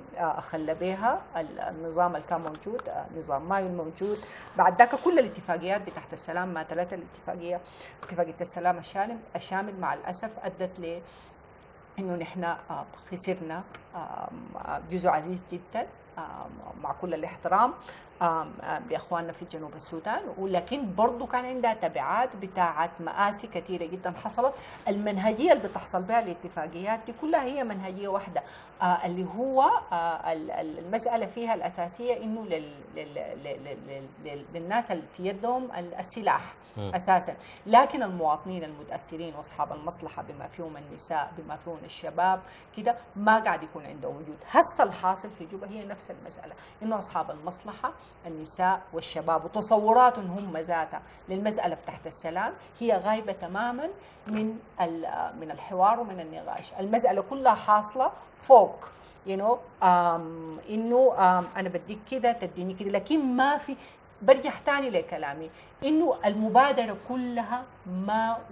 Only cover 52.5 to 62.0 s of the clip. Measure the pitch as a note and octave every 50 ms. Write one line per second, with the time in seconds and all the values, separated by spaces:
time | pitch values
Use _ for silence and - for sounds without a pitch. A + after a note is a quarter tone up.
52.5 | G4 - - - - - A#3 A3+ G#3+ F#3 F3+ G#3 A3 A3+ A3 G3+ G3 - F#3 E3+
53.5 | F3+ G3+ A3+ A#3+ A#3+ B3+ D4+ F4 G4 - - - - - - G#3+ G#3+ G#3+ G#3+ A3
54.5 | A3 A#3 - - - - F3+ E3+ E3 E3 D#3+ - - - - - - D#3+ D#3+ D#3
55.5 | C#3+ - - - G3 F3+ F#3 G3+ A#3 A#3 A#3+ G#3 F#3+ F3+ E3 D#3 D#3+ D#3+ - -
56.5 | - - - - - - F#3+ G3+ A3 A#3+ A#3 - F#3 G3 G3 - C4+ C#4 C4 B3+
57.5 | G#3+ G#3 - - G#3+ G#3 G#3+ - - C4 C4 F4+ - - - - - - - -
58.5 | C4+ A#3 F#3+ - - - - - - - - - - - - F#3+ F#3+ F#3+ G3+ A3
59.5 | B3 A#3+ - - - - G3 F#3 F3+ F3 F3 F3 E3 E3+ E3 D#3+ E3 E3 D#3+ D#3+
60.5 | D#3+ D#3 - - G#3+ A3 A3+ A#3 A#3+ B3 C4+ B3+ - - F#3+ F3+ F#3 F3+ F3 E3+
61.5 | - G3 F#3+ F#3 F#3 F3 - - G#3+ G#3+